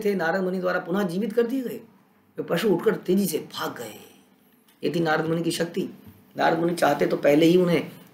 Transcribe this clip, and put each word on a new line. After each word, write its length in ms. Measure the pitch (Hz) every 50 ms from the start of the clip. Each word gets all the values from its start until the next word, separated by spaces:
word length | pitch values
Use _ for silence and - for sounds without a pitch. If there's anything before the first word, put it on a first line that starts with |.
| 214
थे 100 | 202 202
नारद 280 | 185 160 165 175 190 185
मुनि 160 | 185 185 185
द्वारा 220 | 180 180 175 180
पुनः 220 | 180 170 180 202 202
जीवित 300 | 170 165 190 226 226 -
कर 100 | 240 233
दिए 200 | 226 269 269 240
गए, 180 | 214 139 113 - - _ _ _ _ _ _ _ _ _ -
वे 40 | 143
पशु 260 | - 170 170 214 220
उठकर 260 | 175 160 - 214 185
तेजी 320 | - - - 185 202 196
से 120 | 175 - 127
भाग 400 | - - - - 160 156 127 123
गए। 260 | 117 107 101 - - - - _ _ _ _ _ _ _ _ _ _ _ _ _ -
ये 80 | 147 147
थी 60 | 175
नारद 240 | 165 156 156 160 160
मुनि 180 | 160 165 170 165
की 80 | 165
शक्ति। 380 | 165 - 165 170 - 196 175 - - - - - - - - _ -
नारद 220 | 135 143 156 165 165
मुनि 160 | 170 170 175
चाहते 320 | - 156 143 143 - -
तो 100 | - -
पहले 300 | - - 147 147 151 165
ही 100 | 165 175
उन्हें 360 | 185 180 175 170 139 - - - - - -